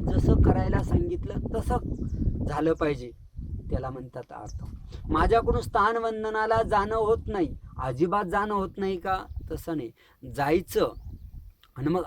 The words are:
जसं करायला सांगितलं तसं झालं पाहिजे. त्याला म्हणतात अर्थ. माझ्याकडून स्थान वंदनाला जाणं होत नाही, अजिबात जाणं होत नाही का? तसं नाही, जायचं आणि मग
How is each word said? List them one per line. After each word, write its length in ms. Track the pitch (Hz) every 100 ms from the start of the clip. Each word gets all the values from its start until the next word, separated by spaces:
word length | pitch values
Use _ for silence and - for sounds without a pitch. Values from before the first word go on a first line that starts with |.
| -
जसं 300 | - - -
करायला 400 | - - - -
सांगितलं 520 | - 165 175 175 - - -
तसं 220 | 226 - 240 - 240 - - - - -
झालं 240 | 147 160
पाहिजे. 380 | 160 156 135 123 - - - - - -
त्याला 200 | 123 131
म्हणतात 420 | 131 127 123 -
अर्थ. 320 | 117 107 - - - - - -
माझ्याकडून 500 | 160 185 226 233 240
स्थान 360 | - 220 208 233
वंदनाला 680 | 226 220 220 214 220 226
जाणं 340 | 190 202 208 226
होत 300 | 214 220 -
नाही, 280 | 208 156 - - -
अजिबात 420 | 131 131 175 202
जाणं 300 | 180 202 208
होत 240 | 202 190 -
नाही 180 | 196 180
का? 180 | 190 190 208 - -
तसं 260 | 156 - 156
नाही, 140 | 117 - _ _ 127 117
जायचं 560 | 139 180 - 214 131 - - - - - - - _ -
आणि 120 | 143
मग 140 | 180